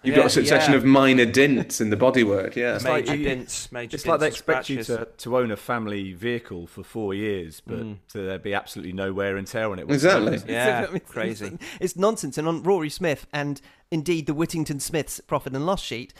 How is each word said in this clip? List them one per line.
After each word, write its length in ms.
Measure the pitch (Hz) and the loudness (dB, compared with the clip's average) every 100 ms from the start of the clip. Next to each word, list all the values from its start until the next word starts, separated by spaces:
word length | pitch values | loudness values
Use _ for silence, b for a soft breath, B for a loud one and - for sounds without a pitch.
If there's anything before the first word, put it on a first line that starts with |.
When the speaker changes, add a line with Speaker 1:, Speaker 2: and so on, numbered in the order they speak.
Speaker 1:
you've 100 | - | 2
got 60 | 139 | 4
a 40 | |
Speaker 2:
Yeah, 40 | - | 6
Speaker 1:
succession 440 | 156 - 156 151 | 4 4 4 6
Speaker 2:
yeah. 60 | 139 | 6
Speaker 1:
of 60 | |
minor 420 | 123 135 135 127 117 | 8 8 8 6 6
dents 540 | 123 143 123 - - | 6 6 4 0 -2
in 100 | 110 | -2
the 60 | 104 | 4
bodywork, 580 | 127 127 107 98 95 | 4 6 4 2 -2
yeah. 220 | - 120 107 | -2 -2 -2
Speaker 3:
It's 80 | |
like 220 | 127 147 - | 0 0 0
Speaker 2:
Major 100 | 147 | -2
Speaker 3:
you, 80 | |
Speaker 2:
dents, 480 | 143 131 123 - - | -2 -4 -6 -12 -10
major 220 | 123 117 147 | -12 -10 -8
Speaker 3:
it's 100 | - | -2
like 140 | 151 | 2
they 60 | 151 | 0
Speaker 2:
dents 100 | - | -2
and 80 | - | -2
Speaker 3:
expect 180 | 131 - | -2 -2
you 140 | 135 | -6
Speaker 2:
scratches. 320 | 113 117 113 - | -4 -4 -4 -12
Speaker 3:
to, 80 | |
to 120 | 120 123 | -2 0
own 120 | 120 | 0
a 60 | 101 | -2
family 560 | - 120 107 101 98 | -4 -4 -4 -6 -8
vehicle 540 | 87 117 120 - 90 85 | -6 -4 -4 -6 -12 -12
for 160 | - | -16
four 280 | 95 117 104 | -12 -6 -4
years, 460 | 98 107 98 82 78 | -4 -4 -4 -6 -14
but 140 | - 113 | -12 -10
Speaker 2:
Mm. 180 | 110 101 _ | -10 -12 _
Speaker 3:
so 160 | 107 | -10
there'd 180 | 95 95 | -8 -8
be 120 | 101 | -4
absolutely 380 | 101 - - 82 | -4 -6 -12 -10
no 200 | 92 98 | -6 -4
wear 240 | 95 98 98 | -2 -4 -4
and 100 | 98 | -6
tear 220 | 117 110 | -4 -4
on 80 | 92 | -6
it 100 | 73 | -2
Speaker 1:
Exactly. 400 | 143 160 185 107 | 2 4 4 2
Speaker 3:
whatsoever. 200 | 113 - | -2 -4
Speaker 2:
Yeah, 340 | 113 127 120 131 | 0 0 0 -2
Speaker 4:
<laughs> 40 | |
It's, 160 | 185 - | -6 -8
Speaker 2:
crazy. 480 | - 110 107 101 170 B B | -6 -6 -6 -10 -12 B B
Speaker 4:
it's 160 | 180 165 | -6 2
nonsense. 420 | 202 226 143 127 | 2 2 -6 -4
And 80 | 156 | -2
on 160 | 165 | -2
Rory 280 | 170 196 156 | 0 0 0
Smith 360 | - 180 135 - | -4 -2 -2 -6
and 280 | 151 143 139 b b b | -6 -6 -6 b b b
indeed 360 | 160 147 165 147 | -4 0 0 0
the 80 | |
Whittington 440 | 147 160 165 151 143 | -2 -2 -2 -4 -4
Smith's 380 | - 165 135 - | -4 -4 -4 -10
profit 360 | - 147 - 135 | -6 -6 -4 -4
and 80 | |
loss 160 | 156 196 | -2 -2
sheet, 320 | - 117 127 b | -4 -10 -12 b